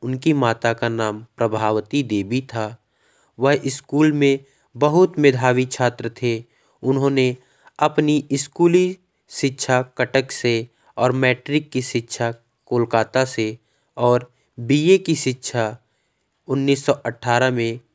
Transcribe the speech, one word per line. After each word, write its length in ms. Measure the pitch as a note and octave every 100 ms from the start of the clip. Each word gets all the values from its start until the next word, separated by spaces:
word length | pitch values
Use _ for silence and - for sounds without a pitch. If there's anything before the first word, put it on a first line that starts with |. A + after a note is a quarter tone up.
उनकी 320 | B2 C3 D#3+
माता 400 | D3 A#2+ A2+ A#2
का 160 | A2+ A#2
नाम 360 | A2+ G#2+ G#2+ A#2 -
प्रभावती 640 | A2+ A2 A2 G#2+ G#2+ C#3+
देवी 380 | A#2+ G#2 G2 B2+
था। 360 | C3 A#2 G#2+ A#2+ _ _ _ _ _ -
वह 220 | C3+ C#3+ C3+
स्कूल 440 | - - C#3+ D#3
में 320 | D3 C#3+ C3+ - _ _ A#2+
बहुत 440 | D3 E3 F3+ D3+
मेधावी 460 | D3 B2 B2+ B2 B2+
छात्र 460 | - B2 - A#2 -
थे। 220 | B2 A2+ A#2 _ _ _
उन्होंने 540 | B2+ C3+ C#3 C3+ B2+ B2 _ _ _ -
अपनी 480 | D#3 D#3 D3+ D3+ C#3+
स्कूली 640 | C3+ - - E3+ F3+ F3+ F#3 _ _ _
शिक्षा 520 | - C#3 C3+ - B2+
कटक 500 | B2+ - B2 E3+ C#3
से 360 | - A#2+ A2+ A#2+ _ _ -
और 140 | B2+
मैट्रिक 580 | C3 B2+ B2 - D3+ D3+
की 120 | C3
शिक्षा 520 | B2 A#2+ A#2+ - A#2 A#2 _ _ _
कोलकाता 600 | B2 A#2 A2+ A2 C3 C3
से 320 | - A2 A2 _ _ _ -
और 360 | B2 B2 B2 _ _ -
बीए 380 | A#2 D3 D#3+ F#3+
की 180 | F#3+ D#3+
शिक्षा 600 | - B2+ - A#2+ A2 A#2 _ _ _ _ _ _ -
उन्नीस 380 | C3+ C#3 C#3 C#3+
सौ 80 |
अठारह 580 | - A#2+ A2+ B2 A#2+ B2+
में 280 | B2 A2+ A#2 -